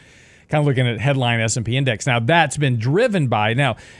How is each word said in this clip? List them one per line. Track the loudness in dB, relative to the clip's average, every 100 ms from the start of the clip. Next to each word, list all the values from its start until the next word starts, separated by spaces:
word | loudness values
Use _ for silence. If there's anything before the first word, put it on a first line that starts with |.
| -20 -20 -20 -20 -4
kind | 0
of | 0
looking | 2 0
at | 0
headline | 0 0 0 0
S | 0 -2
and | -2
P | -2
index. | 0 -2 -2
Now, | 0
that's | 2 2 2 0
been | -2 0
driven | 0 0 0 0 0
by, | 0 0
now, | 0 -2 -4 -10 -20